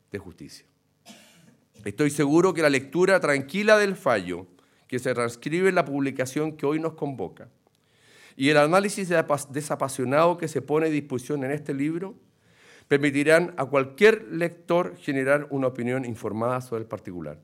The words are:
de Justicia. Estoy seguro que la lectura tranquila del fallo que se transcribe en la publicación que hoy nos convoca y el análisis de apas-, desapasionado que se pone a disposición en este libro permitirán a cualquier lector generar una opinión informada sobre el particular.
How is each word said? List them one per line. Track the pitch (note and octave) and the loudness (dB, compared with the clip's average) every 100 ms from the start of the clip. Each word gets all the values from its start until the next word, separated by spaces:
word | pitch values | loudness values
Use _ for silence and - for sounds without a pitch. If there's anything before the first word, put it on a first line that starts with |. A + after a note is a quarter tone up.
| _ | _
de | G2+ | -14
Justicia. | F2+ D#2+ C#2+ - _ _ _ _ - - - _ _ _ _ - G#2 | -14 -18 -20 -20 _ _ _ _ -20 -20 -20 _ _ _ _ -14 -8
Estoy | G2+ D3 | -2 0
seguro | D3+ C#3+ D#3+ F#3 | 0 2 4 4
que | D#3+ | 4
la | D3+ | 2
lectura | C3+ - E3+ F#3+ F#3 | 2 0 0 4 4
tranquila | D#3 C#3 C3+ F#3+ G#3+ G#3+ | 2 -2 -2 0 4 4
del | G3+ F3+ | 4 0
fallo | C3+ A2 F2+ F2 F#2+ _ _ _ _ | 0 0 -2 -8 -12 _ _ _ _
que | B2+ | -6
se | C3 | -4
transcribe | B2 A#2+ A#2+ - E3+ F#3+ | -2 -4 -6 -6 0 2
en | F3+ | 2
la | C#3+ | 0
publicación | C#3 C#3 C3 B2+ D3+ D#3 D3+ | -2 -2 -4 -4 -4 -4 -4
que | C#3+ | -2
hoy | D#3 | -2
nos | D#3+ | -4
convoca | D#3+ D#3 B2+ E2+ - - _ _ _ _ _ _ - - - | -6 -8 -6 -10 -12 -20 _ _ _ _ _ _ -20 -18 -2
y | C3+ | 4
el | D3+ | 6
análisis | D3 F#3 G3+ G3+ F3+ | 6 4 2 -2 -2
de | E3 | 0
apas-, | D#3+ C#3+ - | 0 -2 -4
desapasionado | C3+ D3+ D3 C3+ - B2 C#3+ E3+ F3 | -8 -6 -4 -4 -4 0 4 4 2
que | E3 | -4
se | C3+ | -6
pone | C3+ D3+ D#3+ | -2 0 0
a | |
disposición | D3+ D3 B2 B2 D3 | -2 -4 -8 -6 -6
en | C3 | -4
este | D3 D3+ | -4 -6
libro | C3+ D3 E3 F#3+ - _ _ _ _ - - - | -4 -4 -4 -10 -14 _ _ _ _ -20 -20 0
permitirán | C#3+ D3 C#3 D3 E3 F3 - | 2 2 2 4 4 4 -4
a | C3 | 0
cualquier | C#3 C3 - G#3 G#3+ - | 0 0 4 6 6 0
lector | E3 E3+ E3+ - E3+ F3+ - | -4 -4 -4 -2 0 0 -6
generar | - C3+ C3+ D3 C#3+ | -4 -2 2 2 0
una | C#3 C3 | -2 -2
opinión | A#2+ A#2+ B2+ A#2+ | -2 -2 -2 -4
informada | A2 A2 G#2+ A#2 B2+ | -8 -6 -4 -2 -4
sobre | B2+ A2+ | -6 -8
el | A2 | -8
particular. | G#2 - F2 D2+ D2 | -12 -12 -12 -12 -14